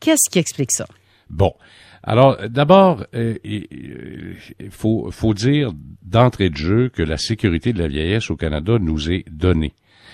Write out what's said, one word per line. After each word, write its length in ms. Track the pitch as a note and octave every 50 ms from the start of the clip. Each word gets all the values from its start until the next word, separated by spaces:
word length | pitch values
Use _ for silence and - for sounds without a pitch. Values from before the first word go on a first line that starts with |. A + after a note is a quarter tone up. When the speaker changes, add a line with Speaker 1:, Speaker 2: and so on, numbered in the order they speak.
Speaker 1:
Qu'est-ce 280 | - D#4 D#4+ - - -
qui 120 | - F#3
explique 320 | D#3 - - - C#3 -
ça ? » 140 | - - - - - _ _ _ _ _ _ -
Speaker 2:
Bon. 240 | - D#2 F#2+ F2+ - _ _ - - - - - - -
Alors, 360 | - - G#2+ A#2 C3+ C#3 A2+ - G2+ A2
d'abord, 560 | A#2 C#3 D3 D3 F#3 G3 F#3+ F#3 D#3+ G2+ - - -
euh, 220 | A#2 A#2 A2+ A2 - -
il, 240 | G#2 G#2 G#2 - - - C2 C2 C2+ - - - - - - D#2 - - A2+ - - - -
il 120 | - G2+
faut, 360 | - - - G#2+ A2+ G#2+ B1+ F#2
faut 220 | - - - A2 A2
dire 360 | F#2+ G2+ C3 C#3+ D3 C#3+ A2+ E2 D2 D2 - - -
d'entrée 480 | - F#2+ F2+ A2+ B2+ B2 - - G2 F2+
de 60 | D#2
jeu 320 | C#2 D2+ F2 G2+ A#2 B2+ B2+
que 120 | - - E2
la 120 | D#2 D#2+
sécurité 560 | D#2 - - A2+ G#2+ - G2+ E2 E2 - A#2+
de 60 | A#2 F#2
la 80 | E2+
vieillesse 420 | D#2 C#2 D2 D#2 F2 G2+ A#2 - -
au 60 | E2
Canada 420 | C#2+ E2 D#2 D2+ D2+ D#2 G2 A#2 A2+
nous 280 | F#2 D#2+ D#2 D2+ D2 D#2+
est 160 | F2+ F#2+ - -
donnée. 440 | D#2+ D2+ F2 F2+ F2 D#2+ D#2 C#2+ - _ _ _ _ _ _ -